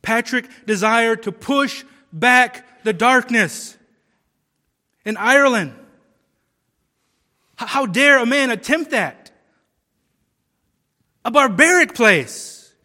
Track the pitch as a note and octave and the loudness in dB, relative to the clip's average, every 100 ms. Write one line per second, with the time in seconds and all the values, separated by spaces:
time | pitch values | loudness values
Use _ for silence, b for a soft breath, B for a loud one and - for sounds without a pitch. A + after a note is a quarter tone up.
0 | - A3+ A#3 B3 A#3+ B - G#3+ G#3+ A3+ | -2 -4 -4 -6 -8 B -6 -2 0 0
1 | A3+ A3 A3 - - C#4 C#4 - - b | 0 -2 -6 -12 -4 -2 -2 -6 -18 b
2 | b D#3+ A#3+ B3 B3 - _ _ A3 F3 | b -2 2 4 2 -4 _ _ -6 0
3 | A#3 B3+ B3 A#3 F3 - - - _ _ | 2 2 0 -2 -2 -6 -18 -20 _ _
4 | _ _ _ _ _ _ _ _ _ _ | _ _ _ _ _ _ _ _ _ _
5 | G#3 A3 A3 C#4 C#4 A#3 D3+ - - _ | -10 -2 2 4 4 0 -4 -12 -20 _
6 | _ _ _ _ _ _ _ _ _ _ | _ _ _ _ _ _ _ _ _ _
7 | _ _ _ _ _ _ A3+ C#4 B3+ F#3 | _ _ _ _ _ _ -6 -4 -4 2
8 | C#4+ C4+ A#3+ C#4 C4 A3+ - D#4 D#4+ B3+ | 4 4 2 -2 -2 -4 -4 -4 -2 -4
9 | D#3+ - - _ _ _ _ _ _ _ | -4 -8 -20 _ _ _ _ _ _ _
10 | _ _ _ _ _ _ _ _ _ _ | _ _ _ _ _ _ _ _ _ _
11 | _ _ A#3 C#4+ C4+ F3+ D#4+ F4+ D4+ - | _ _ -2 0 0 2 4 4 2 2
12 | A3 F3 A#2+ - - - _ _ | 2 2 -2 -12 -18 -20 _ _